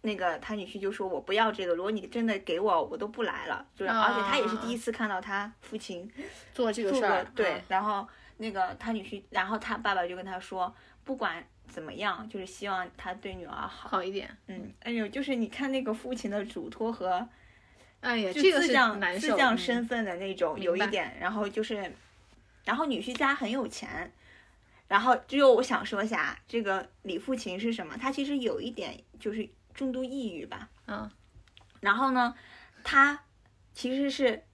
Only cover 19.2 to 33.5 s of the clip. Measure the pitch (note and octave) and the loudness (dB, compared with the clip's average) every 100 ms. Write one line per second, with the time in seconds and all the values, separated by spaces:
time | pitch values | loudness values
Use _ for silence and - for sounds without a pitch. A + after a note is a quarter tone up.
19.2 | A3+ A3 C4+ A3+ - A#3+ A#3 A#3+ G#3 F3 | 2 6 6 6 2 0 0 -2 -2 -4
20.2 | G3 F#3+ E3+ D3+ F3 F3 G3+ G3+ D3+ - | -6 0 0 2 0 2 2 0 -2 -4
21.2 | F3 G#3+ G3+ G#3 A3 G#3+ F#3 - - - | -4 -2 -2 -2 -4 -4 -6 -12 -20 -20
22.2 | - - _ _ - A#3+ D#4 G#3 A3+ B3 | -20 -20 _ _ -2 0 0 -2 -4 0
23.2 | C#4 C#4 G#3+ C4 A3 - - D3+ F3 _ | 0 2 -2 -2 -4 -8 -10 -10 -10 _
24.2 | - - - _ _ _ _ G3 A#3+ B3 | -20 -20 -20 _ _ _ _ 4 6 4
25.2 | - C4+ C4+ A#3 B3+ A#3+ G#3+ G#3 A3 G3 | 4 6 8 8 6 0 0 -2 0 0
26.2 | C#3 - _ A#3 G3+ F#3+ F3 _ G3 E3+ | -2 -4 _ -2 0 -2 -2 _ -8 -6
27.2 | - B3+ G#3 F#3 A#3 A3+ F#3 A3+ C4 C#4 | -4 -4 -4 -2 -2 -2 -6 -6 -4 -2
28.2 | C#4 C#4+ A#3 - A#3+ A#3 F3+ - _ - | -2 0 0 -2 -4 -6 -8 -8 _ -8
29.2 | A3 A3 G#3 - _ - C4+ B3+ C4 C4+ | -6 -4 -8 -12 _ -6 -4 -2 -4 -4
30.2 | A3+ E3 C#3+ - G#3+ - - G#3 G#3+ - | -6 -6 -10 -12 -14 -18 -10 -10 -10 -14
31.2 | _ - - - - - G3+ G#3+ C4+ B3+ | _ -20 -20 -20 -20 -4 0 4 4 4
32.2 | A#3+ - - - - - - D4+ C#4+ D4 | 2 0 -18 -20 -20 -12 4 8 8 4
33.2 | - _ _ | -10 _ _